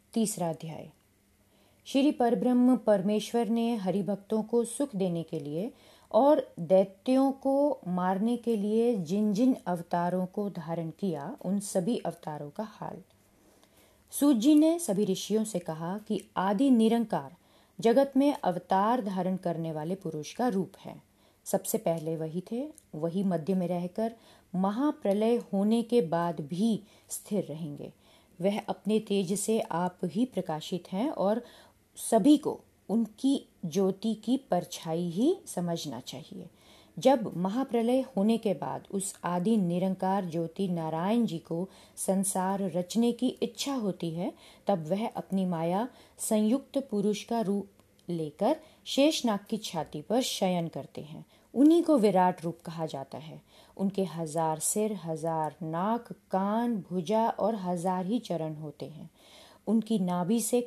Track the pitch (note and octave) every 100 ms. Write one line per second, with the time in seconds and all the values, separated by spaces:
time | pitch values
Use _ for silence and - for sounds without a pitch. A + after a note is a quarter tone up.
0 | _ A#3 G#3+ - E3+ D#3 D#3+ - D#3 -
1 | _ _ _ _ _ _ _ _ - C4+
2 | C#4+ D#4 A#3+ A#3 B3 B3 B3 B3 - G#3
3 | F#3+ G#3+ G#3 A#3 G#3+ A#3 A#3 A#3 F#3 G3
4 | F#3 G3 - A3 G#3+ A#3 A#3 - C#4+ F#3
5 | F#3 E3+ D#3+ D#3+ C#3+ D#3 A#3 - - -
6 | - A3 C#4 D4+ - - D#3+ F#3+ G3 -
7 | - C4 C4+ C4+ C4+ C4+ D4 - F3+ F3+
8 | F#3 F#3+ A3 A#3+ A#3+ A3+ G#3 A3 A#3 A3
9 | D#3 G3+ G#3+ G3 C4 B3 - F3 E3+ F3
10 | F3 F#3 F#3 G#3 G3+ F3 D#3+ E3 D#3+ -
11 | G3 D3 D3 - F3+ G3+ G3+ F#3+ F3 A#3+
12 | E3+ E3 - D3+ D3 - G#3+ - - -
13 | - _ _ _ _ _ _ _ _ _
14 | _ - C#4+ A#3+ B3+ D4+ D#4 E4+ E4+ F#3+
15 | G3+ F#3 - G#3+ G#3+ F3+ E3+ D#3+ E3 G#3
16 | G#3+ G#3 - - F#3+ G#3 C#4 A#3+ A3 A#3
17 | A3+ E3 C#3 - _ _ _ - G#3 A#3+
18 | C#4 C4 C#4+ C4+ F#3 F3 - F#3+ G#3 B3
19 | G#3 F#3 F3+ F#3 F3 D#3+ D#3+ D#3 D#3+ F#3+
20 | E3 D#3 D3 - B3 F#3+ E3+ - - D3+
21 | - _ _ _ - F#3+ - E3 E3+ E3
22 | D#3 D#3+ D#3+ E3+ - A#3 D4+ - - D#3
23 | E3+ F3+ G3 E3+ D3+ F#3 F3 F3 F3 G3
24 | A3+ A#3 - - _ F3+ F#3+ G#3+ D4 D4
25 | G3+ G3+ A3+ A#3+ F#3 F#3+ G#3 A#3 A#3 A#3+
26 | E3 E3 F3 E3 C#3+ F3 A#3 G3+ - -
27 | - - - G#3 - D#3 D#3+ C#3+ - -
28 | _ _ _ - F#3 G#3+ - F#3 G3+ G#3+
29 | G#3+ G3+ F3 F#3+ - A3 - E3+ F3+ -
30 | - D#3+ B3+ G3 E3+ D#3 - F3+ - F#3
31 | C#4 - F#3+ A3 A#3+ - - _ _ -
32 | - A3+ B3+ D4 - - - _ - A#3
33 | A3 - C4+ C#4 - _ F3 D#3+ F#3+ F#3+
34 | A3+ G#3+ A3+ C4+ - F3+ E3+ - E3 E3
35 | F3 E3 C#4 F#4+ - - F3 E3+ D3+ A#2+
36 | - C3 D#3+ - - - - - - -
37 | A3+ C4+ G3 E3 F#3 A#3 C4+ A#3+ A3+ C4
38 | C4 F#3+ G#3 A3+ A3 D#3+ C#3+ C#3 - G3
39 | - - E3+ F3+ F3+ A3+ F3 F3 F#3+ F#3
40 | F#3+ G3 F#3 E3 E3 - G3 E3+ D#3+ D#3+
41 | F#3 A#3+ G#3+ D#3+ - E3 F#3 - - -
42 | - F#3+ F#3+ F#3+ F#3 G3 G3 E3 F3+ A3+
43 | A#3 A#3 B3+ - A#3 - C#4 C4+ G#3 F3
44 | E3+ E3 G#3+ - - - - G3 D3+ G3
45 | A3+ - - F#3+ F#3 E3 E3+ F#3 A#3+ -
46 | - - - G#3+ G#3+ C4+ - C4+ C4+ G#3
47 | G3+ G#3 - A#3 G3 G3+ - _ _ _
48 | - E3+ D#3 - G#3 D#4 - _ - -
49 | D4 D#4 A#3 G3+ - G#3+ - E3 D3 D3+
50 | - A#3 B3 - F#3+ F3+ E3 C#3+ - -
51 | D3+ D#3 - _ _ A3+ D4 E4+ E4 D4
52 | G#3 F#3 F3+ F3+ E3+ E3 - E3 D#3+ C#3
53 | C3+ B2+ D#3 D3 - - - - G3 G3
54 | F#3 E3 D#3+ D#3+ D#3+ D#3 - G#3+ G#3+ G3+
55 | E3 D#3+ E3 D#3+ D#3 D3 D#3+ D#3+ G3 A#3
56 | A#3 F#3 _ F#3+ G3 A3 A#3+ G#3+ D3+ F3+
57 | D#3 A3 A3+ - G3 A3 F3+ F3+ F#3 F#3
58 | F#3 A#3 - E3 D#3+ D3+ D#3 - C#3 D3+
59 | E3 _ - - - - - A3 G#3+ A3
60 | F3+ F3+ F3 A3+ A3 B3